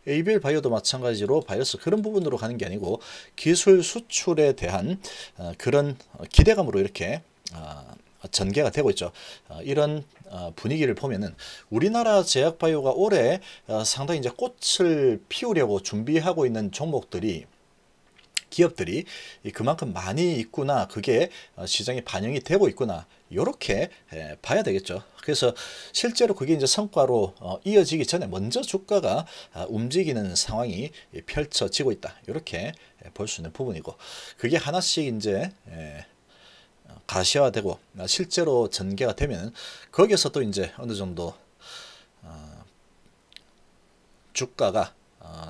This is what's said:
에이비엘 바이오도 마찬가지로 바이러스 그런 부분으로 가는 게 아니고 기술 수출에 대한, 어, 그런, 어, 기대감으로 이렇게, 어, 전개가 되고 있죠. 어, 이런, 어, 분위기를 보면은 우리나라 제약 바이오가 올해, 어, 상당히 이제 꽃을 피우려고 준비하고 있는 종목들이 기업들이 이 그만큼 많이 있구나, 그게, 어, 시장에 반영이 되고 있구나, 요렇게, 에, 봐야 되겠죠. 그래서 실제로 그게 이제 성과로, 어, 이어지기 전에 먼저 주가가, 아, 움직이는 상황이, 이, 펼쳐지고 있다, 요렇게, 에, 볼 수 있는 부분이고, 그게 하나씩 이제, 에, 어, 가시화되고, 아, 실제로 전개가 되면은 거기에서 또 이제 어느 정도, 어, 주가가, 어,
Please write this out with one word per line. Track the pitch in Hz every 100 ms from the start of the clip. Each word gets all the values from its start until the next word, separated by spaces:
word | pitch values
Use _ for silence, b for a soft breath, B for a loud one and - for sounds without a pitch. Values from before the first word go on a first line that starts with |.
| -
에이비엘 | 147 170 214
바이오도 | 139 156 135
마찬가지로 | 110 - 131 123 107 104 151
바이러스 | - 101 131 -
그런 | 165 214
부분으로 | 214 208 160 123
가는 | 110 -
게 | 80
아니고 | 101 90 110 B B B -
기술 | 156 175 202 190
수출에 | 160 233 - - - 160 147
대한, | 135 175 185 104 190 B B B -
어, | 87 -
그런, | 127 143 143 131 -
어, | - -
기대감으로 | - 202 214 160 98
이렇게, | 98 - 90 156 - _ -
어, | - 76 73 127 - _ _ -
전개가 | - 95 120 131
되고 | 151 135
있죠. | 98 87 - B B _
어, | 78
이런, | 87 143 147 151 143 _ -
어, | 92 87 82
분위기를 | 107 156 139
보면은 | 101 139 98 101 - B B B
우리나라 | 110 185 233 226 208
제약 | 180 131 151 165
바이오가 | 165 151 135
올해, | 135 214 185 120 185 B B -
어, | 110
상당히 | 110 135 143 165
이제 | 123
꽃을 | - 247 - - - 180 156 135 107 -
피우려고 | - 240 185 120 101
준비하고 | - 104 117 160 165 165 127
있는 | 113 104
종목들이 | - 160 135 - 90 104 80 67 _ _ _ _ _ _ _ _ - -
기업들이 | - 170 - 85 120 - B B B
이 | 107
그만큼 | - 117 160 135
많이 | 90 95 127 175 139
있구나, | 110 - 139 135 120
그게, | 110 117 120 175 B B -
어, | 90
시장에 | - 104 123
반영이 | - 92 107 139
되고 | - 185 175
있구나, | - 120 85 - b _
요렇게, | - 202 - - 202 180 B B
에, | 80 76 76
봐야 | - 143
되겠죠. | 190 95 - 90 - -
그래서 | - - 123 117 B B B
실제로 | - 240 233 233
그게 | 196 139
이제 | 160 135
성과로, | - 208 165 127 120 95 -
어, | 90 95
이어지기 | 190 208 156 160 127
전에 | 175 113
먼저 | 92 104 233
주가가, | 277 196 - 202 143 120 165 B B
아, | - 90
움직이는 | 110 120 165 165 120 98 87
상황이, | - 110 120 90 147 B B
이, | -
펼쳐지고 | - 151 147 - 95 - 131
있다, | 98 - - -
요렇게, | 156 - 85
에, | 113 160 - _ 85
볼 | - 107
수 | -
있는 | 82
부분이고, | - 131 82 - - B B B -
그게 | - 160
하나씩 | 143 175 180 - 143 110
이제, | 104 98 175 - -
에, | 82 78 73 - _ _ b b b b _
어, | - - -
가시화되고, | - 92 143 135 110 98 - _ 95
아, | 92
실제로 | - 175 - 165 123 110
전개가 | - 95 98 127 98
되면은 | 143 95 104 - B B B
거기에서 | - 208 202 147
또 | 147
이제 | 113 98 87 -
어느 | 117
정도, | 104 95 85 85 - _ _ B B B B B _
어, | 85 80 76 76 - _ _ _ _ _ _ - _ _ _ _ _ _ _ _ _
주가가, | - 127 - 107 92 85 _ _ _
어, | 82 80 80